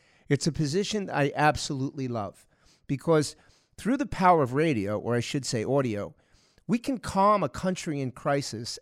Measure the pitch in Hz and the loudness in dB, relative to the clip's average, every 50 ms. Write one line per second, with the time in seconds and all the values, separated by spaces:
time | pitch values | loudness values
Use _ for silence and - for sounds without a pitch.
0 | _ _ _ _ _ - 143 131 - 165 139 - 156 139 147 196 208 - 208 208 | _ _ _ _ _ 0 0 0 2 0 0 0 -2 0 0 -2 -2 -2 -2 -4
1 | 190 - 127 147 143 143 - 131 151 151 147 - - - 151 131 131 139 - 131 | -4 -4 -2 0 0 0 0 2 2 2 2 2 -2 -6 -4 -4 -4 -6 -6 -6
2 | 131 123 117 113 101 95 - _ _ _ _ _ _ _ _ _ _ - 147 131 | -6 -4 -4 -4 -6 -6 -10 _ _ _ _ _ _ _ _ _ _ -6 -4 -2
3 | - 170 165 156 143 - - _ _ _ _ _ _ _ _ - - 196 269 277 | 2 4 4 4 4 0 -4 _ _ _ _ _ _ _ _ -6 -2 -2 0 0
4 | 285 - - - 190 180 180 160 139 117 127 143 160 165 139 107 95 101 107 101 | -2 -4 -2 4 6 6 6 6 4 2 2 0 2 2 2 0 0 -2 -4 -4
5 | - 117 120 120 117 - - 143 127 - - 110 107 98 135 143 131 120 104 101 | -2 0 0 0 0 -2 -4 -4 -4 -2 -2 -2 0 0 2 2 2 0 -2 -4
6 | 98 - - _ _ _ _ _ _ _ _ _ _ - 208 240 - - 269 - | -6 -8 -10 _ _ _ _ _ _ _ _ _ _ -2 -2 -2 -2 -2 -6 -6
7 | - - - 196 190 208 214 202 165 135 - - - 185 185 - - 170 151 143 | -6 -4 0 2 4 4 4 4 2 -2 -4 -4 -4 -4 -4 -4 -4 -6 -4 -4
8 | 135 127 - - - 151 143 143 135 - - 107 120 - - - | -4 -6 -6 -6 -2 -2 0 0 -2 -4 -8 -10 -10 -10 -12 -10